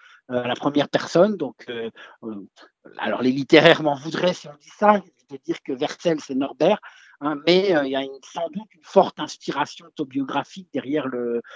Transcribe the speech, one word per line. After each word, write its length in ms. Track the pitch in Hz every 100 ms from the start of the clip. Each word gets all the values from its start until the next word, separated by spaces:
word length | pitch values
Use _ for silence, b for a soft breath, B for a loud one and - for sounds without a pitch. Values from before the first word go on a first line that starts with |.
| b b -
euh, 120 | 123
à 40 | 120
la 80 | 117
première 340 | 143 147 139
personne, 480 | - - 165 202 202
donc, 280 | 135 - -
euh, 220 | 117 113 B B -
euh, 240 | 117 104 95 b b _ - -
alors 240 | 110 101
les 100 | 123
littéraires 520 | 135 131 156 151 156
m'en 100 | 156
voudraient 400 | 139 151 - 180
si 140 | 175 -
on 100 | -
dit 120 | - -
ça, 240 | 208 208 - _ _
de 80 | 139 -
dire 160 | 165
que 100 | -
Vercel, 460 | 127 143 - 175 156
c'est 140 | -
Norbert, 460 | 131 135 - 160 208 B B B -
hein, 140 | 143 147 147
mais, 300 | 180 196 160
euh, 100 | 139
il 60 |
y 40 | 135
a 60 |
une, 160 | 135 135
sans 240 | - 175 170
doute 240 | 202 220
une 100 | _
forte 360 | - 196 165 -
inspiration 640 | 151 - - 139 143 - 170
autobiographique 840 | - 139 131 135 - 127 - 185
derrière 340 | 139 123 151 131
le, 360 | 123 120 117 B